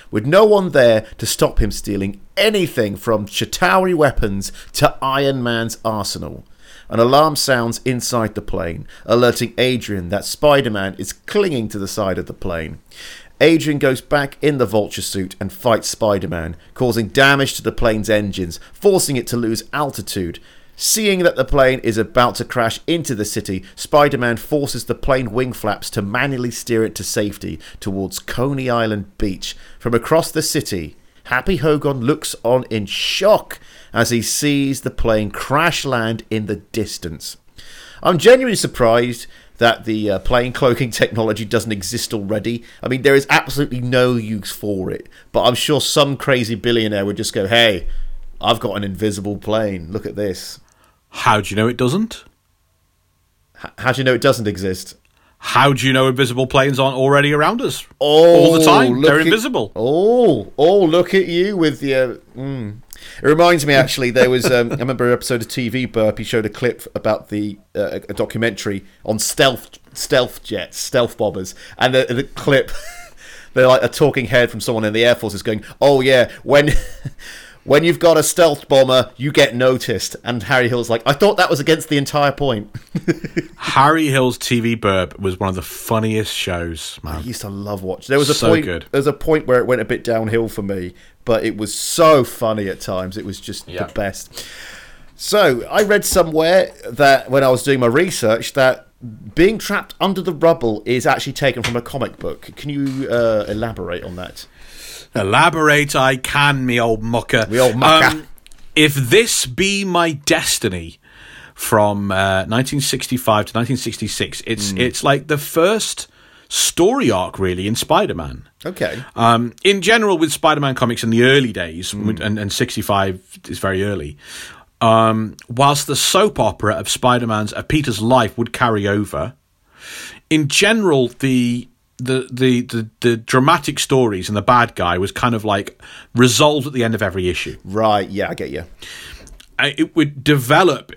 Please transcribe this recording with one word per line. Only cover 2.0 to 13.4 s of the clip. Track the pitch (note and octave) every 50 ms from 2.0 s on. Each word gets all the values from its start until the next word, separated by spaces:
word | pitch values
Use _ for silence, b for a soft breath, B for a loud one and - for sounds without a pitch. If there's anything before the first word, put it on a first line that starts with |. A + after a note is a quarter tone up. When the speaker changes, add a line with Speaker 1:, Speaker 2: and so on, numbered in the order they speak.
| F#2+ G2 G2+ - - - -
Speaker 1:
anything | - G3 A3 G#3+ G3+ F3+ C#3+ - C3 A2 G#2 G2
from | F2 - A#2+ A2 G#2+ G#2
Chitauri | - - - A2+ G#2+ - - F#3 F3+ F#3+ F#3+ F#3 F#3 F3+
weapons | D3+ D3+ C3 - - - G#2+ G2 G2 F#2+ - B B B B B
to | - C#3+ D3+ - - C3
Iron | C3+ C3+ C3+ C#3 C#3 C3+ B2+ A#2+
Man's | A#2+ A#2 A2+ A2+ A2+ - - -
arsenal. | A2+ A2 G#2+ G2 - - F2+ E2+ D#2+ D#2+ - - - b b b b b b b b
An | - C#3+
alarm | C#3+ B2 C3+ C#3+ D#3 D#3+ D3
sounds | - - - C3 A#2+ A#2 A#2 A2+ - -
inside | C3 B2+ A#2+ - - B2 A#2+ A2 G#2+ -
the | G2+ -
plane, | - - F#2 F2+ E2+ E2 F2 - - B B B
alerting | B A2 A#2+ B2 A#2+ A2+ - B2 A2 - -
Adrian | B2 B2+ B2+ A#2 - - G#2 F#2+ E2+ F2
that | G2+ G2 -
Spider-Man | - - - - D3 C#3+ C#3 C3+ A#2+ G#2+ G2+ G2 F#2+ F#2 -
is | G2 - -
clinging | _ _ - - G#3 G3+ F#3+ D3+ A#2+ A2 G#2
to | - G2+
the | G2 F#2+
side | - - G#2 F#2+ F2+ F2+
of | E2+
the | - -
plane. | - - G2 E2+ E2 D#2+ D#2 E2 - - _ B B B B B B B B B
Adrian | B